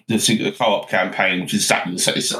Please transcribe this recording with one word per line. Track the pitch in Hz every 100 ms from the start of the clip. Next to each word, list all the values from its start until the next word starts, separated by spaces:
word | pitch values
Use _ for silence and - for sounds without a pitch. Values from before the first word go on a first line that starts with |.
| -
the | 110
sing-, | - 110
the | 101
co-op | - 117 98 -
campaign, | 95 95 - 95 92
which | 90 101
is |
exactly | - 110 90
the | 87
sa-, | - -
it's, | -